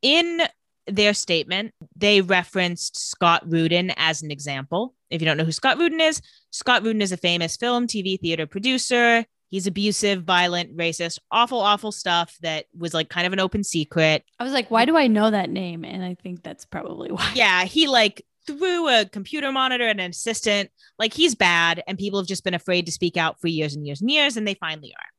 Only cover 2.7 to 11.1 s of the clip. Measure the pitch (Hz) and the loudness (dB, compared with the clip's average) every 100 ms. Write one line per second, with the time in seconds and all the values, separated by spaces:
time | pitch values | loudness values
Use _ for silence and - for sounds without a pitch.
2.7 | 175 - - - - 175 170 170 165 160 | -2 -8 -8 -10 2 4 4 2 0 2
3.7 | 170 185 - 160 156 156 143 143 139 139 | 2 0 0 -2 -2 -6 -10 -6 -8 -4
4.7 | 170 254 _ _ 165 160 151 160 151 269 | -4 -4 _ _ -2 0 2 0 0 0
5.7 | 262 339 320 320 302 - _ _ - - | 2 2 2 2 0 -10 _ _ -8 2
6.7 | 247 214 220 202 180 175 170 165 - 240 | 2 2 0 0 0 0 0 -2 -2 -2
7.7 | 240 240 220 190 185 170 165 156 196 226 | 0 -2 -4 -4 -4 -4 -4 -4 -4 -2
8.7 | 262 - 247 240 233 226 _ _ 190 185 | 0 0 2 4 4 0 _ _ -4 -4
9.7 | 185 202 - 208 196 165 180 180 175 175 | -2 -2 0 0 -2 0 2 2 0 -6
10.7 | 160 170 160 170 | -4 -4 -2 -6